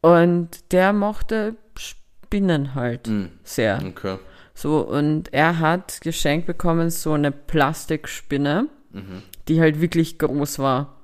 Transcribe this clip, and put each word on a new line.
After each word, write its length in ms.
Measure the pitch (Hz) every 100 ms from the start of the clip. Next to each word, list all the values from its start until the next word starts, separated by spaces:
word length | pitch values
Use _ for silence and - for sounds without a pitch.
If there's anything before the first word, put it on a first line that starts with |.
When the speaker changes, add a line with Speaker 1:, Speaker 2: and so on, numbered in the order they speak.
Speaker 1:
und 480 | 165 170 175 175 170 - -
der 180 | 180 190
mochte 640 | 208 202 214 - 220 214 226 _ -
Spinnen 960 | - - - - - 208 190 156 139 131
halt 320 | 123 120 113
Speaker 2:
Mhm. 220 | 107 90 -
Speaker 1:
sehr. 360 | - - 110 101 95
Speaker 2:
Okay. 300 | - 98 95 - - -
Speaker 1:
So, 280 | - 143 151 98
und 480 | 131 151 156 -
er 260 | - 156 170
hat 420 | 156 180 - -
geschenkt 440 | 165 - 151 151 -
bekommen 440 | 175 175 165 165
so 240 | 165 160
eine 180 | 151 147
Plastikspinne, 1400 | 143 - 156 139 156 - 151 - - - 139 143 160 294 - _
Speaker 2:
Mhm. 280 | 98 95 92 - - -
Speaker 1:
die 140 | 160
halt 180 | 160 151
wirklich 400 | 170 170 160 -
groß 400 | 156 143 147 -
war. 380 | 135 127 143 -